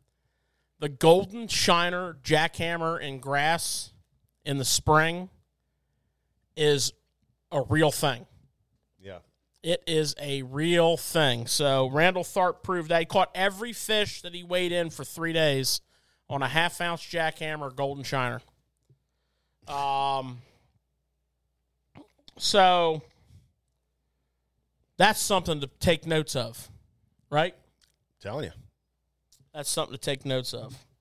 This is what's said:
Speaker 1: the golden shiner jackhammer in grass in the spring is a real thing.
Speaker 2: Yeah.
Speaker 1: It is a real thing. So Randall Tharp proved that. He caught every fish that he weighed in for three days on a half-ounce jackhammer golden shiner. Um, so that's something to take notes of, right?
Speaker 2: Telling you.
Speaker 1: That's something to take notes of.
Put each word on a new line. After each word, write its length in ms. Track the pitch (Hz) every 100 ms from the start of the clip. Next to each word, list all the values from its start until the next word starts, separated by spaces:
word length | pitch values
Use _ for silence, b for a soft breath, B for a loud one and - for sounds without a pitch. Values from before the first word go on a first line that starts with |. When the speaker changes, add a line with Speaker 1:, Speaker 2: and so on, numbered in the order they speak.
| _ _ _ _ _ _ _ _
Speaker 1:
the 100 | 147
golden 580 | 135 160 180 190 226 220
shiner 720 | - - 170 175 180 180 135
jackhammer 760 | - 156 165 - 170 170 160 170
in 200 | 143 135
grass 720 | 131 143 151 165 - - - - _ _ _ _ -
in 120 | 139
the 80 | 127
spring 640 | - - 151 160 175 185 _ _ _ _ _ _ _ _ _ _ _ _ -
is 340 | 151 143 - - _ _ _ _ _
a 100 | 147
real 300 | 123 156 151
thing. 340 | - 147 120 - _ _ _ _ _ _ _
Speaker 2:
Yeah. 200 | 98 87 _ _ _ _
Speaker 1:
It 200 | 156 175 -
is 280 | 160 147 -
a 220 | 143 139
real 540 | 127 135 165 175 165 165
thing. 500 | - 165 143 120 113
So 400 | - 143 135 131
Randall 360 | 143 175 180
Tharp 400 | 170 196 180 -
proved 260 | - 180 156
that. 100 | 170
He 60 | 170
caught 260 | 196 180
every 400 | - 196 190 240
fish 480 | 214 - 214 202 -
that 100 | 175
he 100 | 175
weighed 280 | 175 180 180
in 180 | 175 165
for 140 | -
three 300 | 135 - 165
days 480 | 165 156 135 127 - - _ _ _ -
on 120 | 143
a 60 | 127
half-ounce 540 | 156 170 - 175 170
jackhammer 720 | - 170 160 - 156 156 139
golden 300 | 127 139 139
shiner. 380 | 127 135 123 123 - _ _ _ _ _ _ _ _ _ _ _ -
Um, 720 | 143 139 139 139 135 131 123 b b b _ _ _ _ _ _ _ _ _ _ _ _ - - _ - -
so 640 | - 208 185 180 165 156 - _ _ - _ _ _ _ _ _ _ _ _ _ _ _ _ _ _ -
that's 240 | 202 -
something 400 | - 190 170 151
to 60 | 139 _
take 260 | 185 165 165
notes 300 | 160 151 135
of, 340 | 113 - - - _ _ _ _ _
right? 260 | 147 175 - _ _ _ _ _ _
Speaker 2:
Telling 260 | 98 139 95
you. 60 | - - _ _ _ _ _ _ _ _
Speaker 1:
That's 160 | 151 143
something 260 | 165 151 135
to 60 |
take 240 | - 135 139
notes 280 | 131 123
of. 220 | 117 113 117 _ _